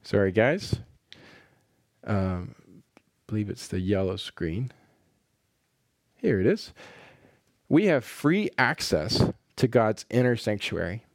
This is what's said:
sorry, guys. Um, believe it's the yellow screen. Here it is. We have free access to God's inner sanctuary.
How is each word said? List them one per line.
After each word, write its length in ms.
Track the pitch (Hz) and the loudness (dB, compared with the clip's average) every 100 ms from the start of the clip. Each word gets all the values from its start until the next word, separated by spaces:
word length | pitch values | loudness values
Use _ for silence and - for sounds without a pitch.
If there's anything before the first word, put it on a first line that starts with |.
sorry, 300 | - 101 98 | 0 0 2
guys. 480 | 95 120 180 - - - _ _ - - - _ _ _ _ _ _ | 4 2 0 -4 -6 -6 _ _ -20 -20 -20 _ _ _ _ _ _
Um, 500 | - 101 95 90 90 - _ - _ _ _ _ - | -4 -2 0 -4 -8 -16 _ -20 _ _ _ _ -6
believe 220 | 107 101 | -4 -4
it's 180 | - - | -8 -8
the 140 | 92 | -4
yellow 340 | 92 98 95 | 0 0 0
screen. 560 | 95 - - 82 87 127 - _ _ _ _ _ _ _ _ _ _ _ _ _ | -4 -10 -8 -6 -4 -8 -12 _ _ _ _ _ _ _ _ _ _ _ _ _
Here 240 | _ 214 104 | _ 0 2
it 80 | 101 | 2
is. 240 | 214 - - - - - _ _ _ _ _ _ | 0 -6 -20 -20 -20 -20 _ _ _ _ _ _
We 200 | 147 208 | 2 4
have 180 | 143 | 2
free 440 | - - 151 190 214 - | -2 -2 2 2 0 0
access 640 | 127 160 - 85 76 - - - _ | 0 0 -2 -2 0 2 0 0 _
to 120 | - 123 | 0 2
God's 360 | 120 110 107 - | 4 4 0 -2
inner 260 | 120 123 | 2 2
sanctuary. 720 | 117 - 104 - 85 87 104 _ | 2 -2 -4 -6 -6 -6 -8 _